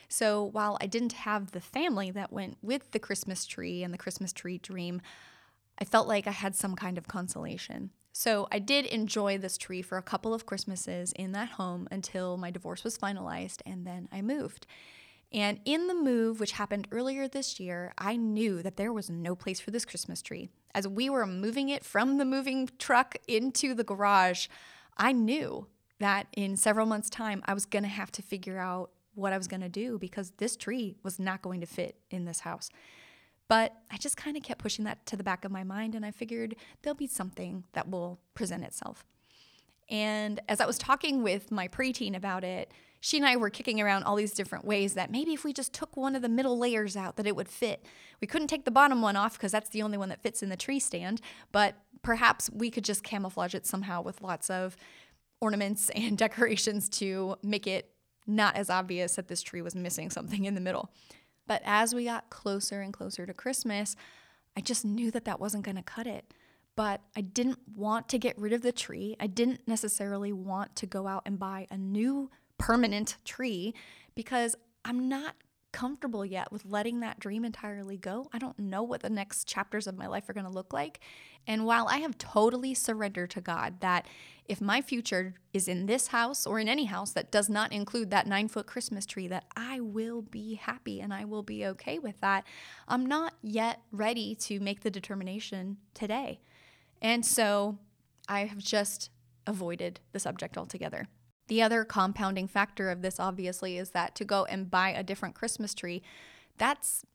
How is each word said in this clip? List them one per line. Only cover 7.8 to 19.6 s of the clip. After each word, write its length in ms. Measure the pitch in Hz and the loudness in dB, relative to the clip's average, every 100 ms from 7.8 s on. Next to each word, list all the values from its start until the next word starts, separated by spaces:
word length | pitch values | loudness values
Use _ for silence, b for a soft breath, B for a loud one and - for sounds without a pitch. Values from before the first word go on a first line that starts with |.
| 196 _ _ | -10 _ _
So 360 | - 233 214 196 | -2 2 2 0
I 80 | 208 | -2
did 280 | 202 285 262 | 2 2 2
enjoy 500 | 226 214 214 202 196 | -2 0 0 0 0
this 200 | 190 - | -2 -6
tree 240 | - 185 | -6 -8
for 160 | 180 185 | -4 -6
a 60 | |
couple 300 | 185 196 220 | -2 -4 -2
of 120 | 226 - | -2 -4
Christmases 680 | 196 - 185 - 180 175 | -6 -4 -6 -4 -4 -4
in 180 | - 190 | -4 -4
that 160 | 202 233 | -4 -6
home 380 | - 185 175 180 | -4 -4 -4 -6
until 440 | 190 180 190 185 180 | -6 -4 -4 -2 -4
my 160 | 175 | -4
divorce 320 | 180 180 180 | -6 -8 -6
was 140 | 226 - | -6 -4
finalized 640 | 202 196 190 175 185 - - | -4 -4 -6 -6 -6 -10 -10
and 220 | 185 180 | -8 -8
then 220 | 180 175 | -8 -8
I 100 | 196 | -4
moved. 460 | 214 294 202 - - B B B B B B | -2 -2 -4 -8 -20 B B B B B B
And 280 | 208 208 208 254 | 0 2 0 0
in 220 | 320 359 | 2 2
the 60 | |
move, 460 | 359 277 240 226 226 | 2 4 4 4 2
which 140 | 208 | -2
happened 340 | - 208 202 202 | -2 -2 -2 -2
earlier 360 | 226 254 269 269 | -2 -2 -2 -2
this 320 | 277 262 - | -2 -4 -4
year, 340 | 180 175 180 - | -6 -6 -6 -4
I 180 | 196 233 | -2 2
knew 460 | 220 214 226 175 | 2 2 2 2
that 140 | 185 185 | -2 -2
there 160 | 208 | -2
was 160 | 220 180 | -2 -4
no 260 | 170 170 180 | -4 -2 -2
place 240 | 196 | -2
for 120 | 185 | -4